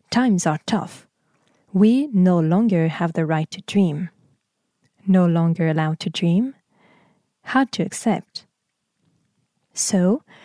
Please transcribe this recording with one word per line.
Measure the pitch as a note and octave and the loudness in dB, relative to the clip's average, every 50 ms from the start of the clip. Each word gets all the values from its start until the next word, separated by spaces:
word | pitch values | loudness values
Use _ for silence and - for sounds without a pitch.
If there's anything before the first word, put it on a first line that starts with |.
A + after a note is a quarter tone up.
| _ - | _ -4
Times | - A#3+ B3+ B3 G3 F3 - | -2 0 2 2 2 0 0
are | E3 D3+ D#3 - | -2 -4 -4 -4
tough. | - A3+ F#3+ - - - - - _ _ _ _ _ _ _ _ _ _ _ _ _ - | -4 -4 -4 -4 -6 -14 -20 -20 _ _ _ _ _ _ _ _ _ _ _ _ _ 0
We | F#3 G#3 A3 A#3+ C4 D4 D4 A3+ | 2 4 4 4 2 0 0 2
no | F#3 F3+ F#3 F3+ E3+ | 2 4 4 4 4
longer | D#3+ D#3+ E3+ G3 A#3 A3+ F#3+ E3 D#3+ | 2 2 2 2 2 2 2 2 0
have | D#3+ D#3 - E3+ E3 E3 | 0 -2 -2 -4 -4 -2
the | - D#3+ | -2 -2
right | D3+ D#3+ D#3 D#3+ - | -2 -2 -2 -4 -6
to | - - | -8 -14
dream. | - - - G3+ G3 E3+ D3 D3+ F#3 E3 _ _ _ _ _ _ _ _ _ _ _ _ _ _ _ _ _ _ - | -10 -4 0 2 2 2 0 -4 -8 -10 _ _ _ _ _ _ _ _ _ _ _ _ _ _ _ _ _ _ -2
No | G3 F#3+ F#3 F3+ | 2 2 4 4
longer | E3+ E3 E3 E3 E3 E3 - E3 | 2 2 2 0 0 0 0 0
allowed | D#3+ D#3 D#3 D#3 D#3 D#3+ - | 0 0 0 -2 -2 -4 -6
to | - E3 | -8 -8
dream? | - - F3+ E3+ E3+ G3 B3 C4+ C4+ _ _ _ _ _ _ _ _ _ _ _ _ _ _ _ _ _ _ | -6 -2 0 0 2 0 0 -2 -6 _ _ _ _ _ _ _ _ _ _ _ _ _ _ _ _ _ _
Hard | - - C4 C4+ - | -4 -2 0 0 -2
to | - - E3 | -2 -6 -6
accept. | - - - - A3+ G3 - - _ - - - _ _ _ _ _ _ _ _ _ _ _ _ _ _ _ _ _ _ _ _ _ _ _ _ _ - | -6 -6 -6 -2 -2 -2 -4 -6 _ -20 -20 -20 _ _ _ _ _ _ _ _ _ _ _ _ _ _ _ _ _ _ _ _ _ _ _ _ _ -12
So, | - - - - F#3 F3+ F3+ A3 D4+ _ _ - - - | -10 -6 -2 0 0 2 2 0 -2 _ _ -20 -20 -20